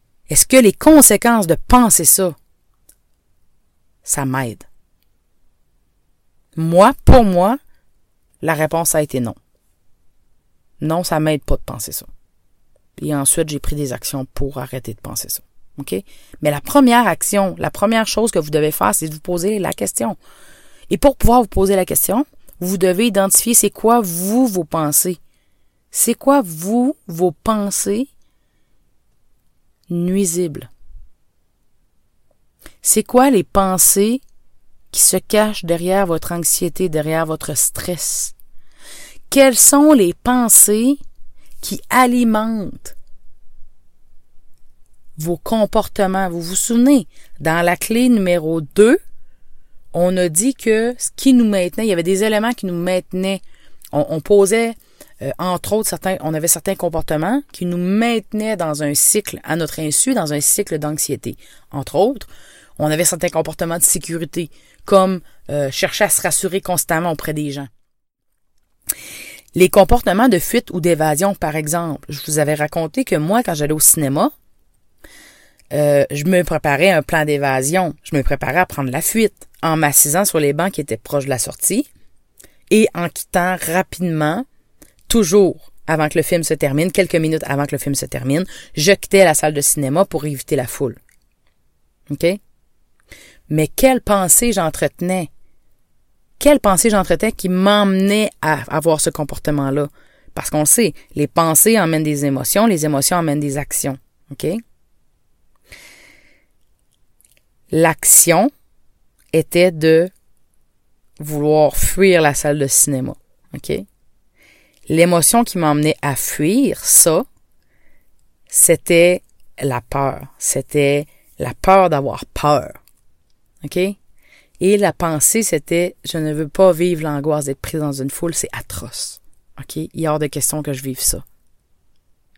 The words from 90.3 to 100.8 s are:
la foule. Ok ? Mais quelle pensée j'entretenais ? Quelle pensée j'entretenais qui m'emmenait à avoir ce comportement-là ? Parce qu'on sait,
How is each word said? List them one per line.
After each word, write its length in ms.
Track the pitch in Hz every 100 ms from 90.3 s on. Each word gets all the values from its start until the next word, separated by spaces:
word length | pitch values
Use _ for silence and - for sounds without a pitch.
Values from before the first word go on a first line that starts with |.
| 139 - 139
la 100 | -
foule. 320 | - 123 - _ _ _ _ _ _ _ _ _ _ -
Ok ? 160 | 143 175 202 _ _ _ _ _ _ _ - - _ -
Mais 180 | 151 151
quelle 340 | - 262 254
pensée 520 | - 202 180 - 240
j'entretenais ? 760 | 202 160 - 151 - 180 185 151 - - _ _ _ _ _ _ _ _ -
Quelle 240 | 285 285
pensée 280 | 202 185 233
j'entretenais 440 | 208 - 170 220
qui 160 | - 185
m'emmenait 800 | 180 196 208 196 190 196 208 208 -
à 200 | 156 147 117
avoir 280 | 151 160 156
ce 80 | 165
comportement-là ? 800 | - 143 - - 147 139 143 143 _ _ _ - -
Parce 140 | -
qu'on 140 | 156
sait, 300 | 151 -